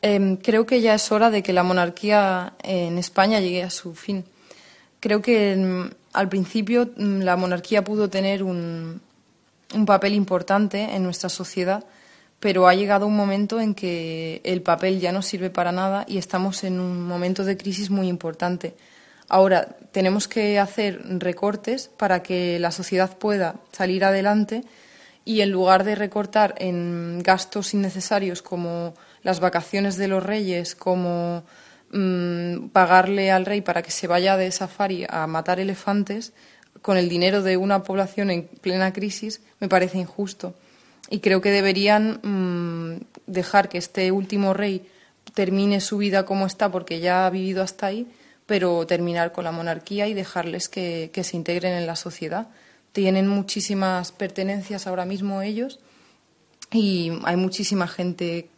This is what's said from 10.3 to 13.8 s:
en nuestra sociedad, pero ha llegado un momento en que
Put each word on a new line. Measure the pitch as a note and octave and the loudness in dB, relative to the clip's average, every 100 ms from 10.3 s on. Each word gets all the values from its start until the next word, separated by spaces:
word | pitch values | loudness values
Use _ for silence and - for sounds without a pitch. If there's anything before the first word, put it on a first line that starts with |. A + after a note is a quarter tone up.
| F3+ F3+ G3 G#3 G3+ G#3+ | -2 2 2 2 -2 -4
en | G3 | -2
nuestra | F#3 F3+ F3+ | -4 -4 -6
sociedad, | - F#3 - F3+ F#3+ - - - - _ _ | -6 -8 -4 -2 -2 -4 -20 -20 -20 _ _
pero | G#3+ F#3 F#3 | 0 6 8
ha | |
llegado | F3+ G3+ G3+ G#3 | 8 4 2 4
un | G#3 | 2
momento | G3+ G3 G3+ A3+ | 2 0 0 0
en | A3 | -2
que | G3+ | -2